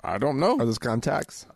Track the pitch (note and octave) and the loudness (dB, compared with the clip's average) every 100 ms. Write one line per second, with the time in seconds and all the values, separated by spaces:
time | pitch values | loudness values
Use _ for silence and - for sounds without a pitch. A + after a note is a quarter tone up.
0 | - F#2+ C#3 C3+ F3+ B3 A#2 A2 B2 A2 | -6 -2 0 2 2 2 2 0 0 -2
1 | - D3+ - - - | 0 -2 -4 -12 -14